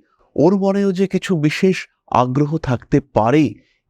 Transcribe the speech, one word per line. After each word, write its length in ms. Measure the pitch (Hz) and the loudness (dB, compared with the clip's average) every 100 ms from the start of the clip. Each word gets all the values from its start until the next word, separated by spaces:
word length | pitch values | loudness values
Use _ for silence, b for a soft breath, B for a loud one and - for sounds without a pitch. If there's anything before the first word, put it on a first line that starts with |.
| _ _ _ - | _ _ _ 0
ওর 200 | 156 196 | 2 2
মনেও 360 | 196 196 196 | 0 0 -2
যে 140 | 180 190 | -2 -2
কিছু 300 | 185 - 175 | -2 -4 -2
বিশেষ 500 | 151 - 190 180 - _ - | -2 0 0 0 -6 _ -4
আগ্রহ 480 | - 127 131 147 160 | 0 0 0 -2 -4
থাকতে 420 | - 120 - 143 | -4 -6 -2 -2
পারে, 540 | - 113 110 151 135 - b b b | 0 0 2 2 0 -4 b b b